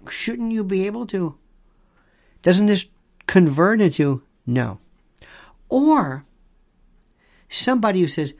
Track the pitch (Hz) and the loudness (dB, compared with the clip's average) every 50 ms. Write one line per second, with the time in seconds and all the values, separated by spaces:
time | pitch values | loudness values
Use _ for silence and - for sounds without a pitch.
0 | - - - - - 226 240 240 233 226 226 220 208 185 196 190 185 202 208 240 | -20 -16 -12 -10 -8 -8 -6 -6 -6 -6 -4 -4 -4 -4 -4 -4 -4 -4 -6 -10
1 | 240 - - 190 175 156 139 _ _ _ _ _ _ _ _ _ _ _ _ _ | -10 -8 -6 -6 -6 -6 -8 _ _ _ _ _ _ _ _ _ _ _ _ _
2 | _ _ _ _ _ _ _ _ - 180 180 190 208 208 202 185 - - _ _ | _ _ _ _ _ _ _ _ 2 2 2 4 4 2 2 0 -2 -6 _ _
3 | _ _ _ _ _ - - 190 180 151 135 151 170 202 226 214 208 170 139 - | _ _ _ _ _ 2 4 4 4 4 4 2 2 2 2 2 2 2 2 0
4 | 151 143 135 127 - _ _ _ _ 123 120 127 120 110 92 - _ _ _ _ | 0 0 0 -4 -6 _ _ _ _ -4 -2 -2 -2 -4 -8 -14 _ _ _ _
5 | _ _ _ _ - - - - - - _ _ _ - 247 262 285 311 311 285 | _ _ _ _ -20 -20 -20 -20 -20 -20 _ _ _ -4 -2 0 2 4 2 2
6 | 180 139 131 139 - _ _ _ _ _ _ _ _ _ _ _ _ _ _ _ | 0 -2 -6 -10 -14 _ _ _ _ _ _ _ _ _ _ _ _ _ _ _
7 | _ _ _ _ _ _ _ _ _ - - - - 247 262 240 214 214 190 185 | _ _ _ _ _ _ _ _ _ -12 -8 -4 -2 0 0 0 2 0 2 2
8 | 175 143 - 170 151 139 - - | 0 0 -2 -4 -6 -6 -8 -14